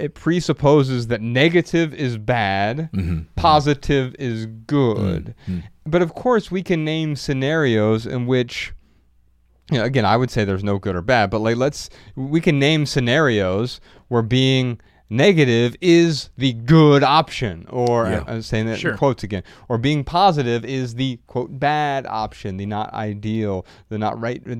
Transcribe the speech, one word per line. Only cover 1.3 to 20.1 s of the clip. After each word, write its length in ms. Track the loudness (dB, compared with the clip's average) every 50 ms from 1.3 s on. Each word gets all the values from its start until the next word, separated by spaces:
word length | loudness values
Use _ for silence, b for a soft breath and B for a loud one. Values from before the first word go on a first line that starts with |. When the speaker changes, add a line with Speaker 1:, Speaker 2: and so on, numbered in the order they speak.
| 0 2 2 4 4 2 0 2 0 0 0 -2 -4
Speaker 1:
is 240 | -4 -4 -4 -4 -6
bad, 720 | -4 -2 -2 0 0 0 0 0 0 0 -2 -4 -6 -6 -4
Speaker 2:
Mm-hmm. 260 | -4 -2 -2 -2 -4 -6 -8 -8
Speaker 1:
positive 800 | 0 2 4 4 4 4 2 0 0 0 0 0 0 0 -2 -6 -8
is 260 | -6 -6 -6 -6 -8
good. 880 | -10 -12 -14 -8 -2 0 2 2 2 2 0 0 -2 -2 -4 -6 -10 -16 B B B
Speaker 2:
Mm-hmm. 120 | -8 -8 -8 B B _ -8
Speaker 1:
But 160 | -2 0 0
of 120 | 0 0 -4
course, 380 | -4 -2 0 0 0 0 -2
we 100 | -6 -6 -4
can 200 | -2 -2 -2 -2
name 320 | -4 -4 -4 -4 -4 -6
scenarios 920 | -6 -6 -6 -4 -2 -2 -2 0 0 2 2 2 2 2 2 2 0 -2
in 200 | -4 -6 -6 -2
which, 480 | 0 0 0 0 -2 -6 -10 -10 -10 -12 -16 _ _ _ _ _ _ _ _ _ _ _ _ _ _ _ _ _ -4
you 60 | -2 -2
know, 80 | 0
again, 200 | 0 0 2 2
I 120 | 2 2 2
would 120 | 0 0
say 120 | -2 -2 0
there's 200 | 0 -2 -2 -2
no 140 | -2 -2 -2
good 180 | -2 -4 -4
or 60 | -4
bad, 280 | 0 0 2 2 2 2
but, 100 | 0 -2
like, 160 | 0 0 0
let's, 340 | 0 0 -2 -2 -6 -14 -16 B B B B B
we 260 | -10 -6 -2 0 0
can 180 | 2 2 2 2
name 260 | 2 2 2 2 0
scenarios 920 | 0 0 -2 0 2 2 2 2 2 2 2 0 0 0 -2 -2 -4 -6 -12 b b b b b b
where 120 | -2 -2
being 580 | 0 2 2 2 2 4 2 2 0 -2 -4 -8 b b b b b b 0
negative 640 | 2 4 4 6 6 4 4 4 4 2 2 0 0
is 480 | 2 6 6 6 6 4 2 -2 -6 -10 -8 -2
the 160 | -2 -2 -2
good 500 | -2 2 6 8 8 8 8 8 6 6
option, 600 | 4 4 2 2 0 -4 -6 -6 -6 -6 -8 -14 -10
or 360 | -4 -2 0 2 2 2 2
Speaker 2:
Yeah. 180 | 0 -2 -4 -4
Speaker 1:
I, 60 | -6 -8
I'm 60 | -8
saying 260 | -6 -4 -4 -2 -2 -2
that 120 | -4 -4
Speaker 3:
Sure. 120 | -4 -4 -4
Speaker 1:
in 40 | 0
quotes 260 | 0 0 0 -2 -6
again, 200 | -6 -6 -6 B B B B B B
or 100 | -4 -2
being 280 | 0 0 0 0 -2
positive 580 | -2